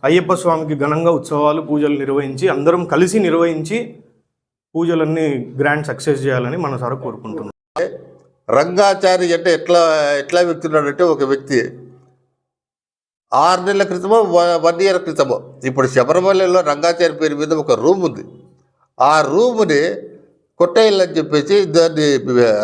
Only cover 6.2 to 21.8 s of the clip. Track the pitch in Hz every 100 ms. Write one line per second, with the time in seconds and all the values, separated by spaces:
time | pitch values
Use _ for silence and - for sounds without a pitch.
6.2 | 135 127 123 170 156 127 123 131 120 107
7.2 | 107 107 104 - _ - 175 - - -
8.2 | _ _ - 117 165 180 196 190 196 185
9.2 | 180 170 170 156 160 175 165 156 147 143
10.2 | 139 175 180 165 170 156 143 143 175 147
11.2 | 135 135 135 131 110 - - - _ _
12.2 | _ _ _ _ _ _ _ _ _ _
13.2 | _ 127 160 185 180 202 190 180 185 226
14.2 | 202 175 175 170 165 170 196 180 170 156
15.2 | 135 113 - - 131 131 127 131 123 165
16.2 | 185 190 185 185 151 143 165 170 170 151
17.2 | 156 147 151 160 147 117 131 190 170 110
18.2 | - - - _ _ _ _ - 135 156
19.2 | 143 160 247 226 196 143 165 - - -
20.2 | _ _ _ _ 175 214 220 196 180 156
21.2 | 147 151 143 202 190 160